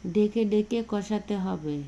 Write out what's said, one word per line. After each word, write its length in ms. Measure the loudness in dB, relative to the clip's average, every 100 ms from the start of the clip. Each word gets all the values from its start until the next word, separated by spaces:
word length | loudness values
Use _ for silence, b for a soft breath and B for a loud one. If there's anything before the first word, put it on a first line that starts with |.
| 2 4
ঢেকে 260 | 4 4 2
ঢেকে 280 | 2 2 -2 -2
কষাতে 440 | -4 -2 -4 -2 -4 -2
হবে। 320 | -4 -4 -6